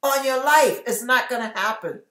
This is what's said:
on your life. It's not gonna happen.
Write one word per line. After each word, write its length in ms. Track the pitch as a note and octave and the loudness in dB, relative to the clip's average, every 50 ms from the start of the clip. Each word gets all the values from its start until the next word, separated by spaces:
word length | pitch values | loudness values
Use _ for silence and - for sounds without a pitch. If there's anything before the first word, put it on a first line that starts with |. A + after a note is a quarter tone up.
on 220 | - C#4 C#4 C4+ C4+ | 0 0 0 0 0
your 180 | C4+ C4 B3+ | 0 -2 0
life. 400 | C4+ D4 D4+ D#4 C#4+ - - - - | 2 4 6 6 6 4 2 -2 -4
It's 160 | A#3+ G3+ G#3 | -6 -6 -4
not 280 | A#3 B3 B3+ B3 A#3+ - | 0 0 0 0 0 -2
gonna 220 | B3+ A#3 A3+ A3 - | -6 -6 -6 -6 -6
happen. 480 | E3+ G3 G#3+ A3 A3 - E3 C#3 - _ _ | -4 -4 -4 -4 -4 -8 -10 -10 -10 _ _